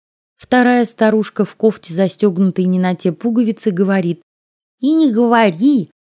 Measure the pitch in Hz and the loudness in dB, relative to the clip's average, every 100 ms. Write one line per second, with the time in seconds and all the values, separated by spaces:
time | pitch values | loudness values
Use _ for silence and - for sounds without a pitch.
0 | _ _ _ _ - 254 247 247 226 - | _ _ _ _ -2 0 2 2 0 0
1 | 220 220 202 - 196 - 220 - - 170 | 0 0 -2 -4 -6 0 -2 -2 -8 -2
2 | 190 - 208 175 190 185 185 185 180 175 | -2 0 -2 0 -2 0 -2 0 -2 -2
3 | 185 160 233 226 226 220 220 180 196 196 | -4 -4 -4 -2 -2 -2 -4 -2 0 0
4 | 175 165 _ _ _ _ _ - 262 320 | -2 -6 _ _ _ _ _ -6 0 2
5 | 311 214 240 233 214 160 254 277 151 _ | 2 2 2 2 2 2 2 2 -2 _
6 | _ | _